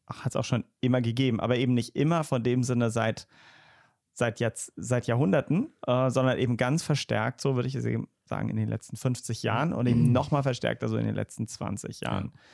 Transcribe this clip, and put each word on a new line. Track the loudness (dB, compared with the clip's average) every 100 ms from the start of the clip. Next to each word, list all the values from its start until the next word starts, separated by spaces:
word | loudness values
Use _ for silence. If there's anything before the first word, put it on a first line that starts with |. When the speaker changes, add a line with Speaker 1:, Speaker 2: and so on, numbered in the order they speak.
| -16
Speaker 1:
ja. | -8
Speaker 2:
hat's | -4 -2
auch |
schon | 0 0 -2 _
immer | 2 2
gegeben, | 2 0 2 2
aber | 2 2
eben | 2
nicht | 2 0 0
immer | 2 2
von | 0 -2
dem | 2 2
Sinne | 2 2 2
seit, | 2 0 -2 -8 _ -20 -20 -20 _ _ _ _
seit | -4 -2 0
Jahrz-, | -2 -4 -10 -10
seit | -2 -2 0
Jahrhunderten, | 2 4 2 2 0 -2 -6 -2
äh, | 2 2
sondern | 2 2 2
eben | 2 2
ganz | 2 0
verstärkt, | 0 -2 0 -2 -2 -2
so | -2
würde | 0 -2
ich |
es | -2 -2
eben | -4 -6 _
sagen, | -10 -6 -4
in | -2
den | -2
letzten | -4 -8 -6
fünfzig | -4 -4 -6 -4
Jahren | 0 0 0
und | 0 2
eben | 4 4
Speaker 1:
Mhm. |
Speaker 2:
nochmal | 4 2 0
verstärkt, | 0 0 -2 -2
also | -2 -2
in | -2
den |
letzten | -2 -6 -6 -10
zwanzig | -8 -8 -6 -8 -8
Speaker 1:
Ja. | -4
Speaker 2:
Jahren. | -4 -6 -10 -20